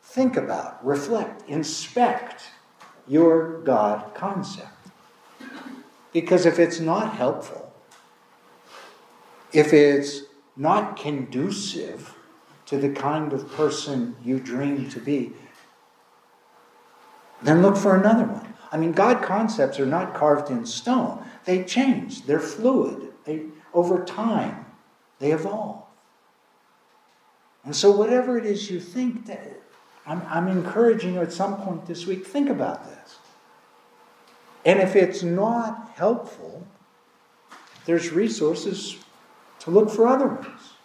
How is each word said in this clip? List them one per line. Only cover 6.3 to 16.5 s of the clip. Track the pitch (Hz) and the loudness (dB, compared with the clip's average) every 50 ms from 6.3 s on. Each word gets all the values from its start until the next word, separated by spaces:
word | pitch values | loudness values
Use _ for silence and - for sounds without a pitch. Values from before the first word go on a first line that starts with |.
| 180 175 180 | 2 4 6
if | 170 165 - | 4 4 4
it's | 170 165 - 165 | 2 2 2 -4
not | 165 160 165 202 220 208 - | -2 -2 -2 -2 -2 -4 -4
helpful, | - 123 131 - - - - - - - - - - _ _ - - _ _ _ _ _ _ _ _ _ _ _ _ _ - - - - - - - _ _ _ _ - - - - - - - | -2 -2 -2 -2 -4 -8 -14 -14 -16 -16 -18 -20 -20 _ _ -20 -20 _ _ _ _ _ _ _ _ _ _ _ _ _ -20 -20 -20 -20 -20 -20 -20 _ _ _ _ -20 -20 -20 -20 -20 0 4
if | 151 151 - - | 4 4 8 8
it's | 151 147 143 143 143 139 - - - - - _ _ _ _ _ | 8 8 8 6 4 0 -2 -8 -10 -14 -16 _ _ _ _ _
not | 135 139 160 180 - 156 - - - | -4 0 2 2 2 0 -4 -8 -10
conducive | - 151 147 139 123 117 120 123 147 196 208 208 - - - - - - - - - - - - - _ - _ _ _ - _ _ | -8 -6 -6 -6 -8 -6 -4 -4 -4 -4 -4 -6 -8 -8 -8 -8 -10 -10 -12 -14 -16 -18 -20 -20 -20 _ -20 _ _ _ -20 _ _
to | - 147 135 | -6 -4 0
the | 139 139 | 0 0
kind | 139 - 135 143 151 156 151 143 139 | -2 -2 -2 -2 -2 -2 -2 -4 -4
of | 131 - - - | -6 -8 -8 -4
person | - 156 143 - - - 151 139 127 117 120 117 - 120 | 0 0 0 0 -2 -6 -4 -4 -4 -4 -4 -6 -10 -4
you | 120 131 131 | -4 -4 -4
dream | 127 - 120 127 143 143 143 139 127 120 | -4 -6 -6 -4 -2 -2 -2 -4 -6 -8
to | - 120 | -10 -10
be, | 113 139 147 135 120 113 - - - - - - - _ _ _ _ _ _ _ _ _ _ _ _ _ _ _ _ _ | -4 -2 -2 -2 -2 -6 -10 -16 -20 -20 -20 -20 -20 _ _ _ _ _ _ _ _ _ _ _ _ _ _ _ _ _